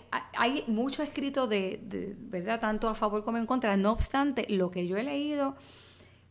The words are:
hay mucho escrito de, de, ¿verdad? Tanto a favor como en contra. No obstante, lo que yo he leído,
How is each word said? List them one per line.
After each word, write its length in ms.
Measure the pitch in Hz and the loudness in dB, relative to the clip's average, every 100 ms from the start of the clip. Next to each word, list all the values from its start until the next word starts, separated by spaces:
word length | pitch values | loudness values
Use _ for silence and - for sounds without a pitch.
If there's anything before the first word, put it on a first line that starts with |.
| - - - - | -6 -6 -4 2
hay 280 | 233 294 233 | 2 2 0
mucho 380 | 220 269 277 | 0 0 0
escrito 420 | 294 302 277 277 247 | -2 -2 -2 0 2
de, 340 | 208 190 - | 0 0 -4
de, 320 | - 196 196 - | -8 -6 -6 -8
¿verdad? 420 | - 185 190 226 | -8 -6 -2 0
Tanto 300 | 214 214 226 | 0 0 0
a 60 | 214 | 0
favor 280 | 214 208 | 0 0
como 140 | 208 233 | -2 -2
en 80 | 220 | 0
contra. 320 | 254 220 196 | 0 4 4
No 140 | 202 | 4
obstante, 560 | 226 - 269 285 254 - | 4 2 2 2 0 0
lo 220 | 196 180 | 2 2
que 160 | 180 175 | 0 0
yo 100 | 196 | 0
he 60 | |
leído, 520 | 277 285 294 285 277 277 - - - - - - - | -2 -2 -2 0 -2 -4 -14 -20 -20 -20 -20 -20 -20